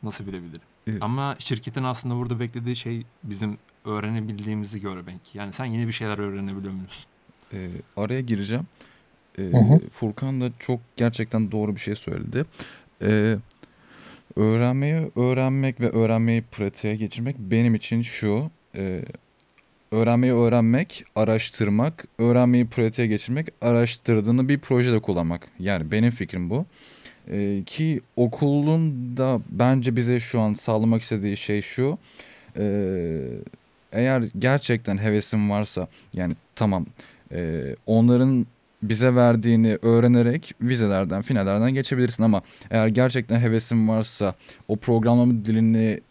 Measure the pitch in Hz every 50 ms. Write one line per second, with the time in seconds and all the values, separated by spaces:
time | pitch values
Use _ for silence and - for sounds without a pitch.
0 | - 110 104 - 107 98 95 92 87 85 80 82 _ _ _ _ _ - 110 101
1 | 85 117 117 135 139 139 135 - - - 139 113 - - 113 143 131 127 127 120
2 | - 131 120 120 123 120 120 113 123 117 117 120 117 120 123 120 - 117 120 117
3 | 117 - _ _ - - 104 98 107 107 104 - _ _ _ _ _ 104 107 104
4 | 104 107 110 110 110 110 107 101 104 104 107 107 104 98 104 107 98 101 95 92
5 | 90 87 95 90 _ - _ 101 104 101 95 - 131 127 113 113 117 113 110 -
6 | 113 107 107 101 104 101 98 98 98 98 98 98 95 98 95 95 92 90 - -
7 | - _ _ _ _ _ _ _ _ _ - 101 92 90 87 87 - _ _ -
8 | 101 110 123 131 131 120 113 101 101 98 113 123 170 - _ _ - - _ _
9 | _ _ _ _ _ _ _ - 98 92 - 127 110 107 135 165 - - - -
10 | - 110 104 - - 135 135 131 123 123 120 - - - 127 120 120 _ _ -
11 | 120 117 117 - 113 110 - 113 110 101 101 110 107 104 104 98 - - 107 107
12 | - - - - - - - 117 151 - _ - - - - - - _ _ _
13 | - 101 107 107 104 110 110 104 113 - _ _ - _ _ _ _ _ - -
14 | - - - - _ _ - - 107 110 110 113 120 123 127 135 139 147 156 165
15 | 160 - - - 120 123 127 127 131 131 131 139 135 135 123 - 120 117 - 113
16 | 113 110 113 113 113 117 117 117 113 - - - 107 98 - - - 107 104 107
17 | 110 101 - - 117 131 135 - 107 95 110 113 117 120 117 107 - - - 117
18 | 120 117 - - - 107 104 110 143 160 - _ _ _ _ - 98 95 92 90
19 | - - - - _ _ _ _ - _ _ _ _ _ _ _ _ _ - 110
20 | 117 117 120 120 127 127 127 120 120 117 117 120 113 113 117 131 175 - - -
21 | - _ _ - 110 110 110 110 - - - - 113 101 101 107 120 151 160 -
22 | - - _ _ 117 120 120 123 123 123 123 123 123 117 - - 117 113 113 -
23 | 123 113 107 104 - - 123 143 160 - - _ - 120 120 117 120 117 117 -
24 | _ - 117 110 104 110 120 127 131 131 143 139 - - 131 123 123 123 117 110
25 | 107 - 98 87 85 82 85 85 - - _ - 90 98 101 90 78 78 87 107
26 | 110 120 120 120 - 85 - 92 87 85 101 131 175 - _ _ - - - -
27 | - - - _ _ - - 101 101 101 101 98 95 - - - 156 160 156 131
28 | - _ _ - 123 120 117 - 151 143 139 143 147 151 160 165 165 160 143 123
29 | 123 123 123 131 131 131 131 113 - - - 92 120 123 131 135 120 127 117 120
30 | 120 117 123 120 117 - - 120 110 107 107 104 - - 113 110 110 113 113 113
31 | 113 - 110 107 95 104 101 104 - - 104 104 98 - - - 127 135 160 -
32 | _ - - - - - - - _ _ - - 104 104 98 104 101 92 95 92
33 | 85 85 82 80 67 64 60 52 50 - - - _ _ _ _ _ _ - 107
34 | 120 131 135 131 117 107 - 98 120 127 135 143 - - 123 113 117 - 101 98
35 | 101 110 104 107 101 - - 110 104 104 101 101 107 104 - - 92 - _ -
36 | - _ - 90 90 87 78 - _ _ _ - 113 107 98 92 78 - - _
37 | - - - _ _ _ - 85 87 82 80 82 64 67 64 - _ - 110 113
38 | 113 120 123 123 127 131 135 127 113 117 _ _ _ _ _ _ - 104 110 107
39 | 120 127 123 123 123 120 120 113 107 117 117 113 113 113 107 - - 113 117 117
40 | 117 123 123 120 120 120 120 160 - - - _ 110 120 131 120 113 104 101 95
41 | 98 90 92 98 107 - 139 113 98 95 98 104 113 123 131 135 135 - 139 123
42 | 123 117 120 - 107 113 107 98 - - - - - - - 113 110 110 107 120
43 | 123 127 123 131 120 - 113 117 120 117 110 113 113 - 120 113 110 110 110 110
44 | 110 - - - 104 98 92 _ - - - - - _ 107 107 - - 120 113
45 | 107 117 120 120 123 123 123 113 104 107 110 113 113 113 113 113 110 110 104 -
46 | - _